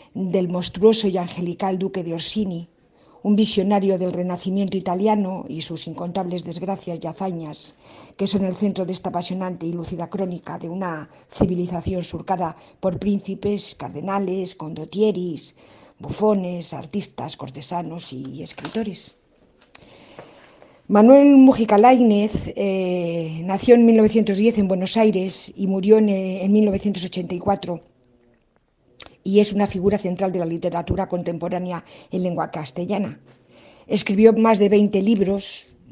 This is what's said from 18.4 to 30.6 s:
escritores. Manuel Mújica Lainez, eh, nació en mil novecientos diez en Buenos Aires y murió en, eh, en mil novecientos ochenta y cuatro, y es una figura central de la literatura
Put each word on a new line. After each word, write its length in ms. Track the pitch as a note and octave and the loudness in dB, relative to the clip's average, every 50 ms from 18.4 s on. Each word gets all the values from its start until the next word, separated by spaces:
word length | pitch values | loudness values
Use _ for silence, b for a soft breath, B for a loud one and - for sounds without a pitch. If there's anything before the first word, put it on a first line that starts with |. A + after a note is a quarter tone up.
| C#3+ | -12
escritores. 720 | - - - - - - A3 A3 G#3+ E3+ - - - - _ _ _ _ _ _ _ _ _ _ _ B B B B B B B B B B B B B B B B B B B B B B B | -12 -12 -12 -12 -8 -6 -6 -6 -6 -8 -10 -10 -12 -14 _ _ _ _ _ _ _ _ _ _ _ B B B B B B B B B B B B B B B B B B B B B B B
Manuel 500 | - G3+ G#3 A3 B3 C4+ C#4 C#4+ C#4+ C#4 | 2 6 8 10 10 10 10 10 10 10
Mújica 400 | C4+ C4 C4 - - A3+ A3 G#3+ | 10 10 10 8 6 2 2 4
Lainez, 720 | G3+ A3 B3 C4 A#3+ B3 A3 G#3 G3+ G#3 G#3+ - - - - - | 6 8 8 8 6 6 4 4 4 2 0 -2 -4 -6 -6 -4
eh, 880 | - G3+ G3 F#3+ F#3+ F#3 F3+ F3+ F3+ E3+ E3+ E3+ E3+ D#3+ D#3+ D#3+ D#3+ E3+ | -4 -2 -2 -2 -2 -2 -2 -2 -2 -2 -4 -4 -4 -6 -6 -8 -8 -6
nació 300 | F#3+ F#3+ G3+ - B3 A#3+ | -4 -4 2 6 6 8
en 100 | A#3 A#3 | 8 8
mil 100 | A#3 A3+ | 8 8
novecientos 420 | A3 G#3+ G#3 A3 A3+ G#3+ G#3 G3 G3 | 6 6 6 4 2 2 2 2 2
diez 180 | G#3+ A#3 A#3 | 2 2 2
en 100 | G#3+ G3 | 2 2
Buenos 300 | F3+ F#3+ F3+ F#3+ F#3 - | 0 0 -2 -2 -2 2
Aires 560 | A3+ A3 G#3+ F#3+ F#3 F#3 F#3 - - - - - | 2 4 4 4 2 -2 -2 -4 -6 -6 -6 -6
y 120 | - G3 | -4 -2
murió 320 | F#3+ F#3+ F#3+ F#3 G#3 A3 A3 | -2 -2 0 4 6 6 6
en, 100 | G#3+ G#3 | 6 4
eh, 340 | G3 F#3+ F#3+ F#3 F#3 F#3+ F#3 | 2 -2 -2 -4 -6 -2 0
en 80 | G3 | 2
mil 140 | G#3 G#3+ G#3+ | 4 4 4
novecientos 400 | G3+ G3 F#3+ - G#3 G3 F3 F3 | 4 2 0 -2 -4 -4 -4 -6
ochenta 280 | F3+ - F#3 F3 F3 F3+ | -6 -6 -6 -6 -6 -8
y 60 | F3 | -4
cuatro, 420 | - G3+ G3 G3 - F3+ E3+ D#3+ - _ _ _ _ _ _ _ _ _ _ _ _ _ _ _ _ _ _ _ _ _ _ - B B B B - | -2 -2 -2 -2 -4 -8 -10 -10 -12 _ _ _ _ _ _ _ _ _ _ _ _ _ _ _ _ _ _ _ _ _ _ -14 B B B B -4
y 160 | F#3+ G3 G#3 | 2 4 4
es 140 | G#3 - G3 | 4 4 2
una 140 | G3+ G3+ | 0 -2
figura 300 | G3+ - F3+ F3+ G3+ G#3 | -2 -2 -2 0 0 0
central 360 | G3+ - F3 F3+ E3+ G3 F#3+ F#3 | 0 -2 -4 -4 -2 -2 -2 -2
de 60 | F3+ | -2
la 60 | E3+ | -4
literatura 640 | E3 E3 E3+ | -4 -4 -4